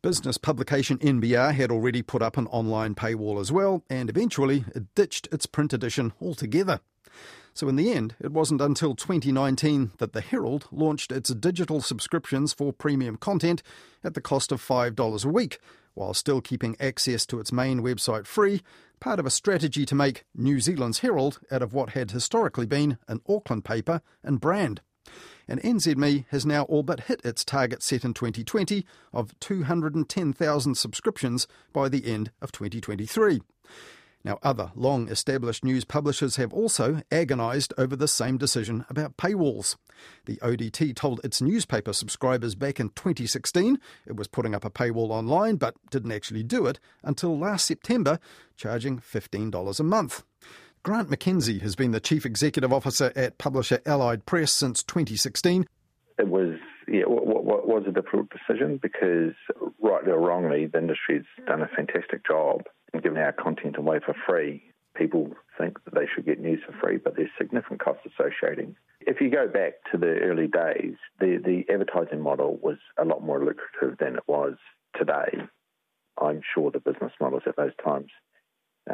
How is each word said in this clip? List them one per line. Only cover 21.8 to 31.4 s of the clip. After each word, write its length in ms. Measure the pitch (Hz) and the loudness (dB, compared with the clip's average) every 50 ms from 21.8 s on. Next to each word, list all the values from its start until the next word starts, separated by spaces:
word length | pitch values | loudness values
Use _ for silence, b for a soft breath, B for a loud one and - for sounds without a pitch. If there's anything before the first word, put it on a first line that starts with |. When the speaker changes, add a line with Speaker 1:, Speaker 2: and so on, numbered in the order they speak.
| 123 113 | -4 -2
Speaker 1:
had 200 | - 135 123 104 | -2 -4 -4 -2
historically 540 | 98 123 - - - 226 220 147 - - 120 | -4 -4 -2 0 2 2 2 2 0 -2 -2
been 320 | 107 143 143 147 147 127 - _ | 0 2 2 2 2 0 -2 _
an 140 | - 113 - _ - | -8 -8 -6 _ -2
Auckland 340 | 202 208 - - 120 110 - | -2 -2 0 -2 -4 -4 -2
paper 380 | - 113 226 - - 170 160 b b b b | -2 -4 -2 0 0 -2 -2 b b b b
and 200 | b - 143 120 | b -2 -2 0
brand. 400 | - 156 180 208 185 127 104 - _ _ _ _ _ B B B B B B B B - | 2 2 2 2 0 -2 -2 -8 _ _ _ _ _ B B B B B B B B -8
And 100 | 123 135 - | -8 -2 0
N 160 | 226 247 202 | 0 2 2
Z 140 | - 170 147 | 2 2 2
Me 300 | 131 147 147 143 143 127 _ | 4 4 4 4 2 0 _
has 160 | - 139 127 | -4 0 0
now 180 | 151 147 147 139 | 2 2 2 0
all 200 | - 160 151 143 | 2 2 0 2
but 180 | 135 165 131 | 0 -4 -4
hit 180 | - - 254 - - | -2 -6 -6 -4 -4
its 180 | 123 113 - - | -6 -4 -4 -4
target 400 | - - 139 131 120 123 - - | -2 0 0 2 0 0 -4 -2
set 220 | - 135 120 - | -2 -2 0 -2
in 80 | 123 113 | -4 -4
twenty 320 | - 123 117 - - 113 | -2 -4 -4 -4 -4 -6
twenty 400 | - - 214 190 - 202 202 175 b b b b b | -2 0 0 0 2 0 -2 -2 b b b b b
of 260 | b 120 113 107 - _ | b -6 -6 -6 -8 _
two 220 | - - 202 190 151 | -6 -4 -2 -2 0
hundred 300 | 131 170 170 156 156 147 | 0 0 0 0 0 0
and 140 | 165 147 | -2 -2
ten 240 | - - 196 175 147 | -2 -2 -2 -2 -2
thousand 440 | 135 - 165 151 147 143 127 143 127 | 0 0 0 2 2 2 0 0 0
subscriptions 680 | - - 113 - - - 113 - - - 123 120 127 | 0 -4 -4 -6 -2 -2 -2 -2 0 -2 -2 0 -2